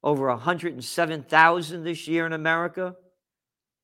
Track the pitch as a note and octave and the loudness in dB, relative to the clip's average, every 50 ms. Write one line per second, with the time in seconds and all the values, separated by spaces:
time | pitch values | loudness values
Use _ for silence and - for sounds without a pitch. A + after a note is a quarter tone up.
0 | - C#3 D3+ C#3 C3+ C3+ B2 A#2 A#2 D#3+ F3 E3 D3+ F3 D3 B2 A#2+ - - - | 0 0 0 0 0 -2 -2 -2 0 -2 -2 -2 -2 -8 -8 -8 -12 -8 -2 -2
1 | E3+ D#3+ D#3+ D#3 C3 - - D#3 D#3+ E3 E3+ F3+ E3+ D3 E3+ F3 D#3+ E3+ E3+ D#3+ | -2 -2 -2 -8 -8 2 6 8 8 8 6 2 -2 -6 -10 -8 -8 -8 -8 -8
2 | - D3 D#3+ E3 E3 E3 D#3+ D#3+ D#3 D#3+ E3 E3 E3+ F3 E3+ F#3+ F#3 F3+ F3+ - | -6 -2 -2 0 0 -2 -4 -4 0 0 0 0 0 -4 -6 -6 -8 -8 -8 -14
3 | _ _ _ _ _ _ _ _ _ _ _ _ _ _ _ _ | _ _ _ _ _ _ _ _ _ _ _ _ _ _ _ _